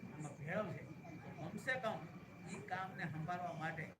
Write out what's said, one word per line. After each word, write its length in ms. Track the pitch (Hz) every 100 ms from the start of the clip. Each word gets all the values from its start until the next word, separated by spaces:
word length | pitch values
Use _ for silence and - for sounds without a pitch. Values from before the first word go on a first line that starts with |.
| - 151
એમાં 140 | 151
ભેળવ 420 | - 147 202 190
છે. 100 | 123
તો 640 | 135 - - - 180 - 165
કમસે 240 | - 262
કમ 260 | 262 220 - - - - - - -
ઈ 100 | -
કામને 360 | 185 190 190
સંભાળવા 500 | 170 156 165 180 175
માટે 400 | 160 160 156 165